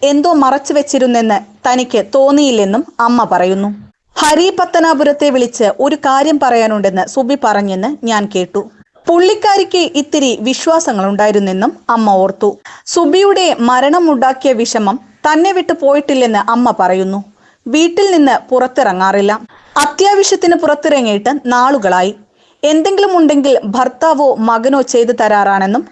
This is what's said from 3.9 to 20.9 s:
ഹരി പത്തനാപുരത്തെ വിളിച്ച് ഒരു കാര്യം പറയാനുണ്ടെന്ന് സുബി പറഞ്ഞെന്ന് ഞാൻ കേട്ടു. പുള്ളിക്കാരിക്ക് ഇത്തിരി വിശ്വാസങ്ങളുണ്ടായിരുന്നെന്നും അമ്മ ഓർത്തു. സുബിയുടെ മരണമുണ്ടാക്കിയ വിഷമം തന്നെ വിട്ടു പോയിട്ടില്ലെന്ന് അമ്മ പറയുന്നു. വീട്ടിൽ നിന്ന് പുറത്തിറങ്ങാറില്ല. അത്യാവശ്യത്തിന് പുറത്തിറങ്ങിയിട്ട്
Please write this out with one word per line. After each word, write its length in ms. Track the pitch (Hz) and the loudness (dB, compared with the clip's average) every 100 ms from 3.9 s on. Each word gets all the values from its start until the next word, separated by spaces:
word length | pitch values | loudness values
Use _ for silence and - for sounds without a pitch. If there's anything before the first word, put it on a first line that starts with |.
| _ _ - | _ _ -4
ഹരി 360 | 302 302 370 381 | 0 2 0 0
പത്തനാപുരത്തെ 720 | 349 339 330 285 294 285 294 | -2 0 0 2 0 2 0
വിളിച്ച് 340 | 254 240 - 208 - | 0 -2 0 -2 0
ഒരു 160 | 269 302 | -2 -2
കാര്യം 440 | 277 269 294 294 | 0 0 0 0
പറയാനുണ്ടെന്ന് 640 | 269 233 220 214 196 185 185 | 2 2 0 0 -2 -2 -4
സുബി 300 | 269 247 277 | -4 -2 -2
പറഞ്ഞെന്ന് 640 | 226 208 202 190 226 294 226 | 0 -2 -2 -4 -6 -6 -4
ഞാൻ 240 | 214 202 - | -2 -2 -4
കേട്ടു. 360 | 180 226 233 _ _ _ - | -4 -6 -8 _ _ _ 0
പുള്ളിക്കാരിക്ക് 840 | 339 370 427 415 403 381 370 311 285 | 2 2 2 0 0 0 -2 -2 -2
ഇത്തിരി 420 | 294 302 262 220 | -2 -2 -2 -2
വിശ്വാസങ്ങളുണ്ടായിരുന്നെന്നും 1400 | 220 233 330 330 311 208 196 202 208 208 196 190 240 - - | -4 -4 0 0 0 -2 -2 0 0 0 -2 -2 -4 -4 -4
അമ്മ 200 | 233 214 | -2 2
ഓർത്തു. 500 | 190 196 196 208 - - - - | 2 0 0 -4 -4 -16 -20 -6
സുബിയുടെ 720 | 349 339 370 403 392 349 - | -2 2 2 2 2 0 0
മരണമുണ്ടാക്കിയ 920 | 240 254 277 349 330 262 220 262 277 | 0 2 2 2 2 2 0 0 -2
വിഷമം 480 | 226 233 226 202 247 - _ 302 | 0 -2 -2 -2 -4 -10 _ -2
തന്നെ 200 | 311 370 | 2 2
വിട്ടു 220 | 370 339 330 | 0 -2 -2
പോയിട്ടില്ലെന്ന് 720 | 277 294 285 269 240 214 - | 2 0 0 0 0 0 0
അമ്മ 220 | 233 247 214 | 0 0 0
പറയുന്നു. 440 | 180 185 190 196 196 _ _ _ 240 | 0 0 -2 -6 -10 _ _ _ -4
വീട്ടിൽ 440 | 294 339 339 392 | 0 0 0 0
നിന്ന് 380 | 349 277 226 - | 2 2 0 0
പുറത്തിറങ്ങാറില്ല. 880 | 254 254 269 226 180 190 202 202 214 233 - _ - | -2 0 0 0 0 0 0 0 -2 -8 -20 _ -2
അത്യാവശ്യത്തിന് 800 | 294 294 392 403 381 370 349 339 | -2 0 2 2 2 0 0 0
പുറത്തിറങ്ങിയിട്ട് 840 | 311 294 311 | 0 -2 0